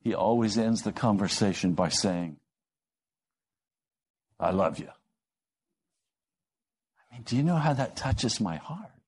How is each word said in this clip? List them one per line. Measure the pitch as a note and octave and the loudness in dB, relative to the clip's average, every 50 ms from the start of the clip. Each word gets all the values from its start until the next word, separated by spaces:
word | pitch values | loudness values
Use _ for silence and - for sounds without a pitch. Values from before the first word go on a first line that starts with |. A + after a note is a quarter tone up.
he | _ A#2 A#2+ | _ 0 0
always | - - G2+ A#2 A#2+ A#2 A2 G2 A2+ | 2 2 2 2 4 2 2 2 2
ends | A2+ A2+ A2+ G#2 - | 2 2 0 0 -2
the | G#2+ F#2+ | -4 -4
conversation | - - A#2 G#2 G2 G2+ F2+ - - A2+ G2+ F2+ - - F#2 F2 | 0 2 2 2 2 2 0 0 0 0 0 0 0 0 0 2
by | D#2+ F#2 E2 | 2 0 0
saying, | - - - G2+ F2+ F2 F2 E2 D2 - _ _ _ _ _ _ _ _ _ _ _ _ _ _ _ _ _ _ _ _ _ _ _ _ _ _ _ _ _ _ _ _ _ _ _ _ _ _ _ _ | 0 0 0 0 -2 -2 -4 -6 -10 -14 _ _ _ _ _ _ _ _ _ _ _ _ _ _ _ _ _ _ _ _ _ _ _ _ _ _ _ _ _ _ _ _ _ _ _ _ _ _ _ _
"I | E2 E2+ | -2 0
love | F#2 F#2 F#2+ E2 D2 - | 2 2 2 2 0 -4
you." | - - - _ _ _ _ _ _ _ _ _ _ _ _ _ _ _ _ _ _ _ _ _ _ _ _ _ _ _ _ _ _ _ _ _ _ _ _ _ _ _ _ _ _ _ | -12 -14 -14 _ _ _ _ _ _ _ _ _ _ _ _ _ _ _ _ _ _ _ _ _ _ _ _ _ _ _ _ _ _ _ _ _ _ _ _ _ _ _ _ _ _ _
I | A#2 | -20
mean, | B2 A2+ | -18 -6
do | - A#2+ | -2 0
you | B2 C#3+ | 2 2
know | E3 F3 | 4 2
how | D#3+ D3 D#3+ C#3+ | 2 2 2 2
that | B2+ C3+ - - | 2 0 -4 -4
touches | - - C3 C3+ - - A#2 - - | -6 -2 -2 0 0 0 -2 0 0
my | A2+ F#2 E2 | -2 -2 -2
heart? | D#2 - - D3+ F#3+ A3 - - - _ | -4 -8 -10 -12 -12 -12 -16 -20 -20 _